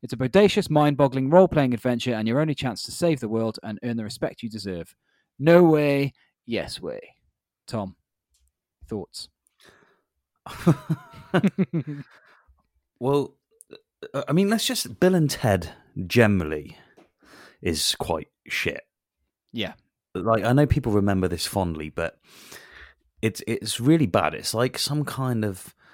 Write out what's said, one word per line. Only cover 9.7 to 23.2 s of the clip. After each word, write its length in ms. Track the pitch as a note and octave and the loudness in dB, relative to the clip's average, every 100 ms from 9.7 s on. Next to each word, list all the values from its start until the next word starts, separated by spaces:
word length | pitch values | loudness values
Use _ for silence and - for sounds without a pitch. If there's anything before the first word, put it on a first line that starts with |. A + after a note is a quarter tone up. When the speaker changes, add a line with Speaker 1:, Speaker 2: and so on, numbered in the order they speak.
| _ _ _ _ _ _ _ - | _ _ _ _ _ _ _ -18
Speaker 2:
<laughs> 920 | - - D3 - D3 - - - F#3 F#3+ - F#3 E3 C#3+ C#3+ - _ _ _ _ _ _ _ _ - | -2 2 2 0 -8 -8 -20 -4 0 0 0 -4 -4 -6 -10 -16 _ _ _ _ _ _ _ _ -6
Well, 360 | B2 C#3+ C3+ _ _ _ - - _ - - | -2 0 -2 _ _ _ -20 -20 _ -20 -10
uh, 100 | C#3 - | -8 0
I 40 | |
mean, 140 | D#3+ G3+ | 2 2
let's 200 | A3 - | 0 -2
just, 320 | B3+ - A2 | -4 -6 2
Bill 160 | F3+ F#3 | 4 4
and 120 | D3 | 2
Ted 460 | - A#2 F#2+ E2 - _ - F2+ | 0 2 2 -2 -14 _ -10 0
generally 720 | A#2 A2 G2 D#2 D2+ C#2 - _ _ _ _ _ - - _ | 4 4 4 -2 -6 -10 -18 _ _ _ _ _ -20 -20 _
is 320 | F#2+ D#2 - - | -4 -2 -2 -2
quite 320 | - E2 - _ - | -4 -6 -6 _ -10
shit. 360 | - - - - _ _ _ _ _ _ | -6 -4 -6 -12 _ _ _ _ _ _
Speaker 1:
Yeah. 220 | A#2 F#2 - _ _ _ | -8 -8 -10 _ _ _
Speaker 2:
Like, 300 | F#2 G2 A2+ | -6 -2 0
I 100 | G#2 | 2
know 140 | C3+ D3 | 4 4
people 240 | D3 B2+ | 2 2
remember 360 | G#2 G2+ G2 F#2 | 2 2 2 0
this 200 | E2+ - | -2 -4
fondly, 420 | G2+ F2+ D#2 D2+ | -2 -2 -4 -10
but 300 | - E2 - _ - - - - - - _ _ _ | -8 -8 -10 _ -20 -20 -20 -20 -20 -20 _ _ _